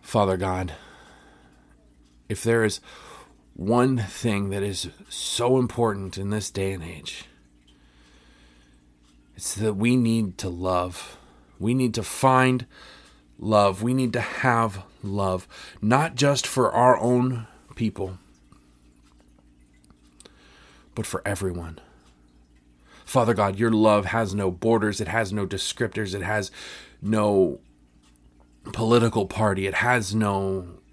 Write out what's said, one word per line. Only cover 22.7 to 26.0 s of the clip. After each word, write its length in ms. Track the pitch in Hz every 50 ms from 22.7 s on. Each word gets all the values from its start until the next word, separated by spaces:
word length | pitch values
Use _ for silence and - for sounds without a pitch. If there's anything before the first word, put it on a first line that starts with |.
| _ _ _ _ - - -
Father 280 | - - 131 117 110 117
God, 260 | 95 104 98 95 98
your 120 | 113 113
love 340 | 113 107 110 110 104 104 98
has 280 | 90 107 113 113 98 92
no 180 | 104 101 95
borders. 480 | 90 82 - 113 117 113 101 107 98 -
It 80 | 110 85
has 240 | 92 117 113 95
no 140 | 98 107 98
descriptors. 680 | 92 101 95 - - - - 123 107 - -